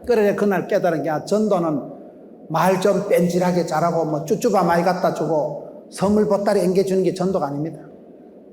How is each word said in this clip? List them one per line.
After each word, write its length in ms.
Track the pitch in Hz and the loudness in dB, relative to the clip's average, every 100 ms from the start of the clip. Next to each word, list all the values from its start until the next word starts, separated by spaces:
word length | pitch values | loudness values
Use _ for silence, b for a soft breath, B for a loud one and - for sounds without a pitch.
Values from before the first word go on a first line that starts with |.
| - | -2
그래, 280 | 233 208 - | 2 2 2
그날 320 | 208 180 - | 0 0 0
깨달은 360 | 202 180 160 | 0 0 0
게, 60 | 156 | -2
아, 160 | 151 147 | -4 -2
전도는 680 | 208 214 185 165 143 - - - - - - - | 0 2 0 0 -2 -6 -14 -18 -20 -20 -20 -6
말 320 | 160 175 185 | 0 2 2
좀 280 | 208 185 - | 2 0 0
뺀질하게 560 | 170 180 175 180 175 165 | 0 2 2 0 0 0
잘하고, 400 | 156 170 165 156 | 0 0 0 -2
뭐, 180 | 151 | -2
쭈쭈바 400 | 156 220 240 196 | -2 0 2 2
많이 200 | 175 170 | 2 2
갖다 300 | 175 180 175 160 | 2 2 0 0
주고 720 | 156 156 131 - - - - | -2 0 -2 -6 -12 -18 -16
선물 380 | - 190 214 208 | -4 0 2 2
보따리 320 | 196 202 202 | 0 2 2
앵겨주는 400 | 180 185 190 190 | 2 2 2 2
게 100 | 175 - | 0 0
전도가 320 | 185 190 143 | 0 0 -2
아닙니다. 320 | 143 160 151 - - - - - - - | -4 -6 -10 -18 -20 -20 -20 -20 -20 -20